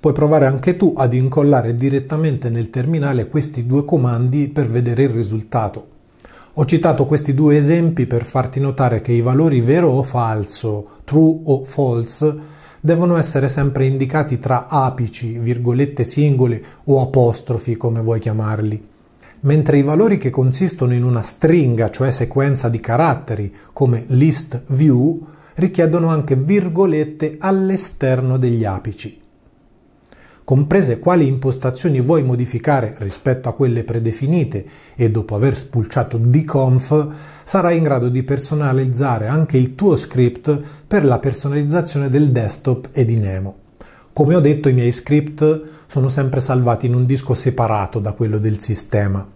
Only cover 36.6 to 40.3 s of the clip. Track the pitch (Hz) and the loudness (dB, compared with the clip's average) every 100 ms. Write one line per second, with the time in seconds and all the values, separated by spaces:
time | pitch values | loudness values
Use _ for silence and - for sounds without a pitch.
36.6 | 131 127 - 151 147 - - - - 196 | 2 2 2 0 0 -8 -18 -20 -4 0
37.6 | 175 170 156 131 120 127 131 139 - 151 | 2 2 2 0 0 -2 -2 -4 -2 -2
38.6 | 147 131 131 120 139 117 107 151 156 131 | 0 0 0 0 -2 -2 -2 0 2 2
39.6 | 127 - 202 151 - 127 120 | 0 2 2 2 -2 0 0